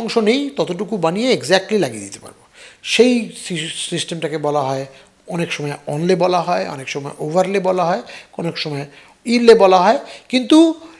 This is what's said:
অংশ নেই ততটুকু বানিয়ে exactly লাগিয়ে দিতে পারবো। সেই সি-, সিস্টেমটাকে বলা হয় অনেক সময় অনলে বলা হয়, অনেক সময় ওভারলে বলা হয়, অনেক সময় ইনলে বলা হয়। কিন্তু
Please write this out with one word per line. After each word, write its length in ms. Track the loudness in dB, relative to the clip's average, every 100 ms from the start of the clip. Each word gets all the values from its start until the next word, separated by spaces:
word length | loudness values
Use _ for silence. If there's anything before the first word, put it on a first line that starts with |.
অংশ 120 | -2 0 2
নেই 120 | 0 -2 -4
ততটুকু 360 | -6 -4 -6 -2 -2
বানিয়ে 220 | 0 0 0
exactly 380 | 2 0 2 -2
লাগিয়ে 200 | -2 -4 -14
দিতে 120 | -16
পারবো। 180 | -20 -20 _ -20 -20 -16 -4
সেই 180 | 4 4 4 -2 -12
সি-, 300 | -10 -8 -8 -10 -6
সিস্টেমটাকে 480 | -6 -6 -6 -6 -4 -2
বলা 160 | 0 -2
হয় 160 | -4 -8 -16 -20 _ -8
অনেক 140 | -6 -4 -4
সময় 180 | -8 -8 -6
অনলে 200 | -2 0 2
বলা 160 | 2 0 0
হয়, 160 | -2 -4
অনেক 140 | -8 -8
সময় 200 | -8 -8 -8
ওভারলে 360 | -2 0 0 0 0
বলা 160 | 0 0
হয়, 140 | -2 -6 -18 -16 -8
অনেক 140 | -6 -6
সময় 220 | -8 -8 -10 -16 -20 _ -2
ইনলে 200 | 4 6 8
বলা 140 | 8 6
হয়। 140 | 4 2 -2 -18 -4
কিন্তু 260 | -2 4 6 6 2 -12